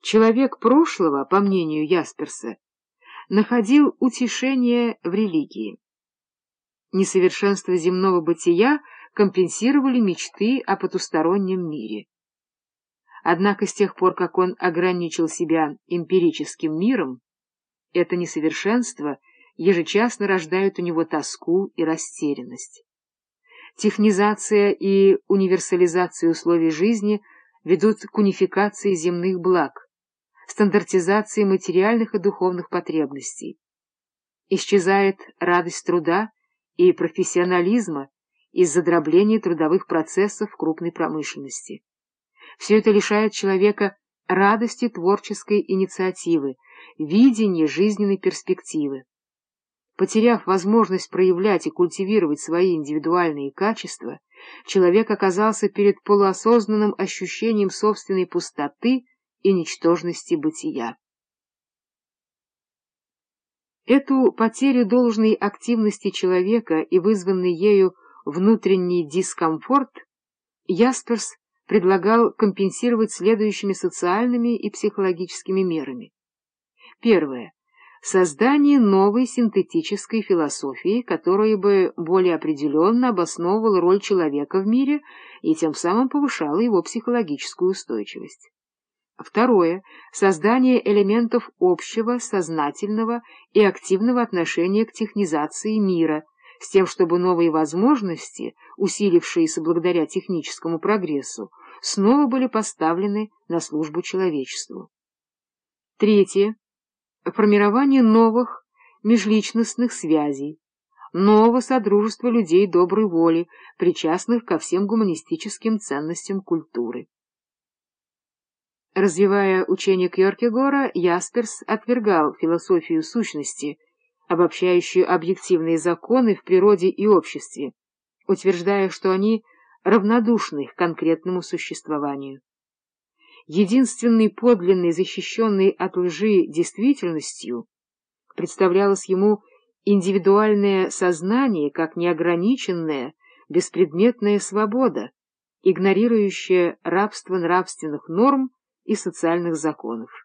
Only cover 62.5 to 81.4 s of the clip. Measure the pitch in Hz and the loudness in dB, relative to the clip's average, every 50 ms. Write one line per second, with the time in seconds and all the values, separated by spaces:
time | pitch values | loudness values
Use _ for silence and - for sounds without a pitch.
62.5 | _ _ _ _ _ _ _ _ _ _ _ _ _ _ _ _ _ _ _ _ | _ _ _ _ _ _ _ _ _ _ _ _ _ _ _ _ _ _ _ _
63.5 | _ _ _ _ _ _ _ - 254 277 277 - 277 262 262 214 - - 220 220 | _ _ _ _ _ _ _ 2 2 2 4 2 0 2 2 2 2 2 -2 -2
64.5 | 226 - 262 277 254 247 240 190 240 247 247 240 220 214 220 220 208 - 190 202 | 0 0 0 2 2 2 2 2 2 2 2 2 2 2 2 2 2 2 -2 -6
65.5 | - - - - 240 220 214 208 196 - - 202 190 - - 185 185 185 185 196 | -6 -6 -4 -2 0 0 0 0 -2 -2 -6 -6 -4 -2 -2 0 2 2 2 2
66.5 | 226 233 226 - 160 156 156 - 175 185 165 208 220 196 175 185 196 185 180 180 | 0 0 0 0 -2 -2 -2 0 0 2 2 2 0 0 0 -2 -2 0 0 -2
67.5 | 175 160 185 214 208 196 190 185 180 _ _ _ _ - _ 156 147 170 185 208 | -2 0 2 4 4 4 4 2 0 _ _ _ _ -14 _ -8 -4 0 2 4
68.5 | 226 - - 190 196 185 180 180 180 175 165 147 143 180 180 - - - 170 160 | 2 2 2 0 2 2 2 0 -2 -2 -2 -2 -4 -4 -4 -4 -4 -4 -2 -2
69.5 | 160 156 - - 254 277 262 - _ - - _ _ _ _ _ _ _ _ _ | -2 -4 -4 0 0 0 0 -2 _ -20 -20 _ _ _ _ _ _ _ _ _
70.5 | _ _ _ - 190 165 233 262 247 - - - 233 214 - - - _ _ _ | _ _ _ -6 0 2 2 2 2 -4 -4 -4 -4 -4 -4 -12 -16 _ _ _
71.5 | _ _ _ - - 214 175 190 196 185 170 208 220 233 233 - - - 226 202 | _ _ _ 0 0 2 2 2 2 2 2 2 4 4 4 2 2 0 0 0
72.5 | 190 - 196 190 - - - 247 240 220 220 214 - - 175 208 226 202 214 214 | 0 0 -2 -2 -2 -2 -2 0 2 2 0 -2 -4 -2 0 2 2 2 0 -2
73.5 | 196 - - 202 185 - - 180 - - - 175 175 - 240 247 240 240 233 240 | -2 -4 -4 -4 -4 -2 -4 -6 -4 -2 -2 -2 0 0 0 -2 -2 0 0 -2
74.5 | 233 - - 208 - - - 208 - - 196 190 180 165 185 175 - - - - | -2 -2 -4 -8 -8 -4 -4 -4 -2 0 -2 -2 -2 -2 -6 -10 -10 -16 -8 -4
75.5 | 190 190 190 180 165 160 135 131 131 123 110 - _ _ _ _ _ _ _ _ | -2 -2 0 0 -2 -4 -6 -8 -12 -14 -16 -20 _ _ _ _ _ _ _ _
76.5 | _ _ _ _ _ _ - - _ _ - 233 220 175 151 139 131 123 110 - | _ _ _ _ _ _ -20 -20 _ _ 2 2 2 2 2 -2 -8 -10 -12 -16
77.5 | _ _ _ _ _ _ _ _ _ _ - - - 190 185 170 143 135 208 254 | _ _ _ _ _ _ _ _ _ _ -12 -2 2 2 2 2 0 0 2 2
78.5 | 285 294 285 285 285 277 233 202 196 190 196 202 208 240 254 240 - 247 240 214 | 4 4 4 4 6 6 6 6 6 4 4 4 2 2 -2 -2 -2 -2 -2 0
79.5 | - 196 180 _ - 165 160 - 208 196 - - - 226 196 - 196 170 156 143 | 2 0 -2 _ -2 -4 -4 -4 -8 -8 -8 -6 -4 -6 -2 0 0 0 0 -2
80.5 | - - - 139 131 - - 170 208 247 240 - 185 156 _ 175 185 202 | -4 -8 -8 -10 -10 -4 -2 -2 -2 -2 -2 -4 -6 -4 _ 0 0 2